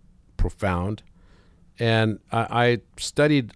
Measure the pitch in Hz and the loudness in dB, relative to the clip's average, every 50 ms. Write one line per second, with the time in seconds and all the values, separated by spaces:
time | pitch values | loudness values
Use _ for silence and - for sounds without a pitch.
0 | _ - _ - _ _ - - - 85 - - 104 95 90 87 90 104 110 - | _ -20 _ -20 _ _ -2 -2 -2 -2 -2 -4 -2 -2 -2 -2 -2 -4 -6 -10
1 | - - - - - - - _ _ - _ _ - - _ - 120 113 113 113 | -14 -20 -20 -20 -20 -20 -20 _ _ -20 _ _ -20 -20 _ -4 0 0 2 2
2 | 113 110 104 - _ - - 113 113 - 113 120 120 120 120 120 - _ - - | 2 0 -2 -6 _ -4 -4 -4 -2 -2 0 2 2 2 2 0 -4 _ -16 -12
3 | - - - - 147 151 151 139 117 107 - | -12 -6 0 2 2 4 4 2 0 -4 -8